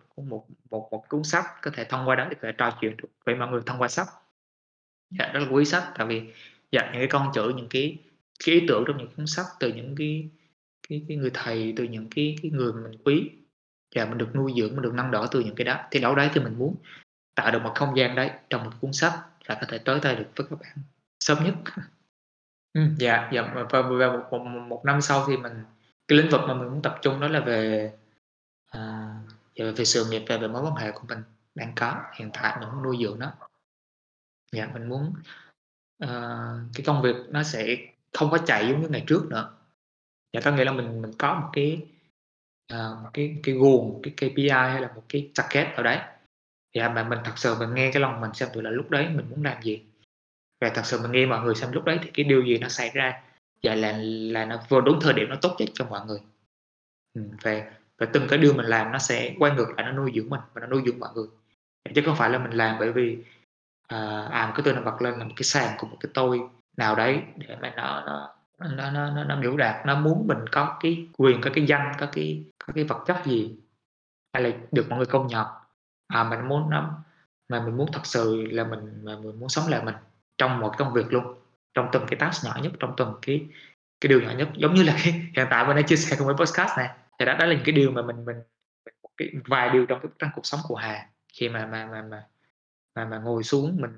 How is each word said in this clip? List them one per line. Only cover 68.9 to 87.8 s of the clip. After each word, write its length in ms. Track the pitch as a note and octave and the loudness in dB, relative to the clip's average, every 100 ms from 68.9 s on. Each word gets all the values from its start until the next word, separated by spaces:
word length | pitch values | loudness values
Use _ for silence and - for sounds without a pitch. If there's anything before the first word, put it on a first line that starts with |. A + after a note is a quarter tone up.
nó, 180 | C#3+ D3 | -2 -2
nó, 140 | C#3+ | -2
nó 120 | C#3+ C#3+ | -2 -2
biểu 160 | B2 C#3+ | 0 2
đạt, 280 | A#2 - C#3 | 0 0 0
nó 140 | C#3+ | 2
muốn 280 | D3+ E3+ A3 | 4 4 2
mình 180 | A2+ - | -2 -2
có 260 | C#3+ C#3+ - | 0 0 0
cái 280 | E3+ E3+ E3 - | 0 0 -4 4
quyền, 240 | C3+ A#2 | 6 6
có 80 | C#3 | 2
cái 120 | D#3+ D3 | 2 4
danh, 260 | C#3+ C#3 C3+ | 2 0 -4
có 80 | C#3+ | -6
cái, 320 | - D#3 D#3 - - | -4 -4 -4 -8 -16
có 140 | - D#3 | -8 -4
cái 80 | |
vật 200 | D3+ - - | -2 -2 -2
chất 120 | F3+ D3 | -2 0
gì, 300 | A#2+ A2 - _ _ _ _ _ _ _ | 0 -2 -8 _ _ _ _ _ _ _
hay 100 | B2+ | -2
là 60 | B2 A2 - | 0 -2 -2
được 140 | - - | 0 0
mọi 80 | B2+ | 0
người 80 | B2+ | 2
công 220 | C3+ B2+ | 2 2
nhận. 180 | A2+ G#2+ - - _ _ _ - | -2 -4 -6 -20 _ _ _ -4
À, 160 | A#2 | 0
mình 240 | A2+ A#2 B2+ | 0 -2 -2
muốn 220 | D3 D#3 | 0 0
nó, 340 | D3+ - - - _ _ _ - | 0 -2 -6 -14 _ _ _ -6
mà 160 | A#2+ A2+ | -4 -2
mình 120 | A#2+ | -2
muốn 140 | C#3+ | -2
thật 80 | - | -4
sự 420 | - A#2+ A2+ A2+ A2 | -2 2 2 2 0
là 120 | A2+ | -2
mình, 380 | A2+ A2 G#2+ G#2+ | -2 -4 -10 -12
mà 120 | G#2+ G#2+ | -12 -12
mình 240 | G#2+ G#2+ | -12 -10
muốn 100 | C3 | -6
sống 180 | D3+ E3 | -2 0
lại 160 | B2 | -2
mình 120 | A2+ A2 - _ _ - | -2 -8 -12 _ _ 0
trong 220 | B2+ B2 | 2 2
mọi 120 | A2 - | -2 -2
công 160 | C3+ | 0
việc 200 | A#2+ A2+ | 2 2
luôn, 100 | B2 - - _ _ _ | 2 0 -8 _ _ _
trong 160 | - A#2+ | -4 0
từng 140 | C3 A2 | 0 0
cái 120 | - | -2
task 260 | D#3+ E3 A2+ | -2 -2 -4
nhỏ 120 | A2+ | -4
nhất, 80 | D3+ - | -4 -4
trong 140 | B2+ - | -4 -2
từng 160 | A#2 G#2+ | -2 -2
cái, 240 | - C#3+ D#3 - - _ _ _ | -2 -2 -4 -14 -20 _ _ _
cái 60 | C#3 | 6
điều 140 | C3 | 8
nhỏ 100 | A2+ | 6
nhất. 180 | A2+ D3+ - | 0 -2 2
Giống 180 | D3+ | 4
như 100 | F#3 | 8
là 100 | E3 - | 6 6
<laughs> 40 | |
cái, 80 | F3 E3+ - - | 2 2 0 0
hiện 120 | C3 | 4
tại 180 | A#2 B2+ | 4 6
mình 80 | C#3+ | 4
đang 100 | D3 | 6
chia 100 | D#3 | 4
sẻ 200 | - - | 4 0
cùng 80 | C#3 | 2
với 80 | C#3+ | 2
podcast 420 | E3 - F#3+ - | 2 2 0 0
này. 120 | B2 - _ - | -4 -8 _ -2
Thì 60 | B2 | 0
đó, 80 | |
đó 120 | - E3 | 2 4
là 80 | |
những 100 | D3 D3+ | 4 4
cái 100 | |
điều 160 | D3+ | 6